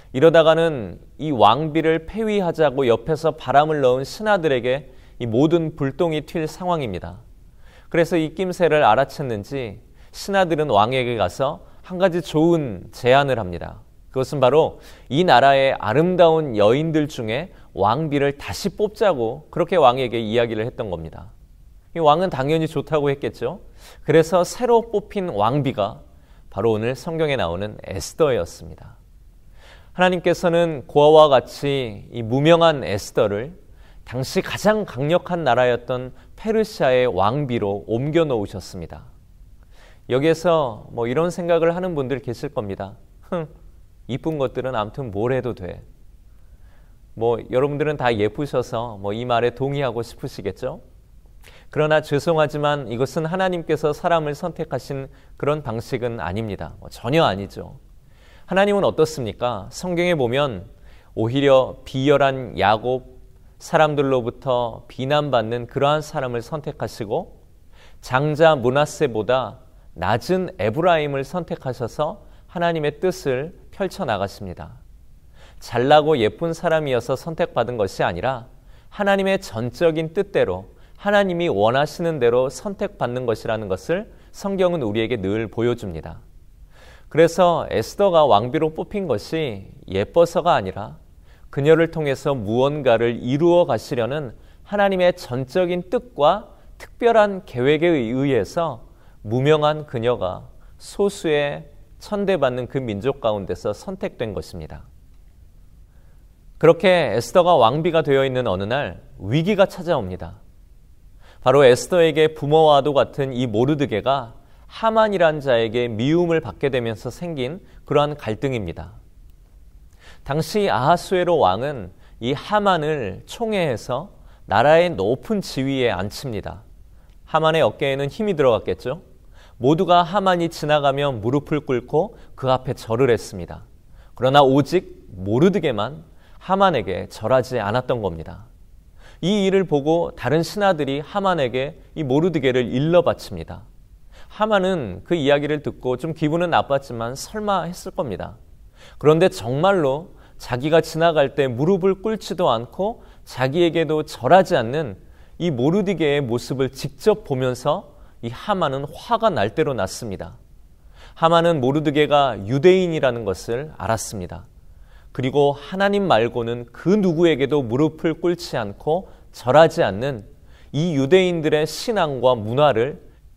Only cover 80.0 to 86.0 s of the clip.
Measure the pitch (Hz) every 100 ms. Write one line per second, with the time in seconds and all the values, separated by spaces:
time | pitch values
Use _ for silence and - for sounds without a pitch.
80 | 160 202 196 156 110 90 104 - - -
81 | 202 208 196 170 170 101 110 131 147 -
82 | 165 156 120 123 131 147 208 196 196 -
83 | 123 123 123 107 117 110 101 92 - 180
84 | 226 - - - 196 190 180 175 113 107
85 | 110 120 95 110 110 - 117 120 101 80